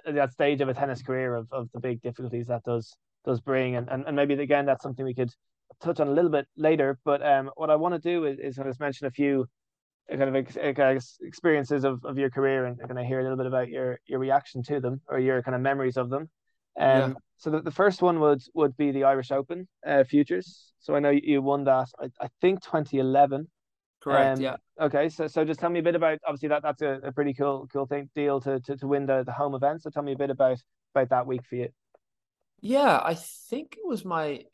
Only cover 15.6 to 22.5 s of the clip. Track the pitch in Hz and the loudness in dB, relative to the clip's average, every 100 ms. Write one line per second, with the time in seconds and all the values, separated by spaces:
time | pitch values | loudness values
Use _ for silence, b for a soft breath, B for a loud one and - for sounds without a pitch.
15.6 | 135 139 131 127 123 139 160 _ _ _ | -2 0 -2 -2 -4 -4 -6 _ _ _
16.6 | _ - 135 135 131 131 _ _ 160 156 | _ 0 4 6 4 -4 _ _ -4 -2
17.6 | 160 - 202 190 180 165 151 143 - 165 | -2 2 2 4 2 4 4 4 0 0
18.6 | 143 127 147 135 135 135 123 139 139 175 | 0 2 0 4 4 4 0 -2 -2 -8
19.6 | 185 _ 151 143 131 147 143 185 185 - | -10 _ 2 4 6 4 4 0 -4 -16
20.6 | _ _ - 147 143 143 151 143 135 143 | _ _ -2 0 4 2 4 2 2 0
21.6 | 135 131 127 - 135 - 131 - 180 | 2 2 0 -8 -12 -8 -10 0 0